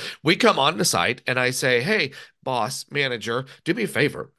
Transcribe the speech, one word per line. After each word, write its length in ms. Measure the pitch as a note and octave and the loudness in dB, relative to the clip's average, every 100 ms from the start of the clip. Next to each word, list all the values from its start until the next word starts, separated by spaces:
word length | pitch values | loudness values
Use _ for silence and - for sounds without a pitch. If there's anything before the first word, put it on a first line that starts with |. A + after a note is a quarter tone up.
| - - | -6 -4
we 140 | D3+ F3 | 0 4
come 220 | A3+ D#3 | 4 4
on 180 | C3+ G3 | 2 2
the 80 | |
site 380 | F3+ F#2 F2 B2+ - | 0 2 0 -2 -2
and 140 | B2+ | 0
I 100 | B2+ | 0
say, 300 | B2+ C3+ B2 | 0 2 2
"Hey, 320 | C#3+ G#3+ C3+ - - _ | 2 0 -2 -6 -20 _
boss, 400 | - B2 A2 C3+ - | -4 -2 -2 -4 -6
manager, 560 | C#3+ C3+ A#2+ A2 A#2+ C3+ - | -2 -2 -4 -4 -4 -6 -10
do 80 | - | -4
me 120 | G#3+ | -2
a 40 | G#3 | 0
favor, 420 | A2 C#3+ - - | 0 0 -2 -14